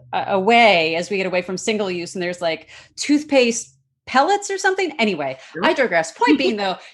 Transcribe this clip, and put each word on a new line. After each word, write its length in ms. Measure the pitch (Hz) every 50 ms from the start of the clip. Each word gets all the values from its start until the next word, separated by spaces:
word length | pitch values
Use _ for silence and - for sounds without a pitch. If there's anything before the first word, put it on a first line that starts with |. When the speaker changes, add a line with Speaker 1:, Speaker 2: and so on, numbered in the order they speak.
| _ -
Speaker 1:
uh, 120 | - 131 - -
away 640 | 202 190 190 214 233 233 233 214 190 170 160 160 160
as 120 | 170 175 -
we 60 | 202
get 100 | 190 190
away 140 | 185 180 185
from 140 | 185 - 185
single 340 | 180 - 226 214 208 208 185
use, 240 | 180 175 170 175 -
and 80 | 190
there's, 180 | 175 175 175 -
like, 260 | 180 165 160 156 - _ - - - _ _
toothpaste 800 | - - - 294 294 302 - 285 269 247 233 226 - - - _ _ _ _ _ _ _
pellets 440 | - - 262 277 370 415 403 403 -
or 80 | 392 370
something. 340 | 392 381 381 392 381 311 - -
Anyway, 400 | 226 214 185 147 143 135 131 - - -
Speaker 2:
Sure. 120 | - 160 196
Speaker 1:
I 80 | 311 330
digress. 380 | 294 254 196 175 165 160 -
Point 260 | - - - - 302 277
being 180 | 262 240 226
Speaker 2:
<laughs> 60 | 202
Speaker 1:
though, 140 | 196 190 175 - - -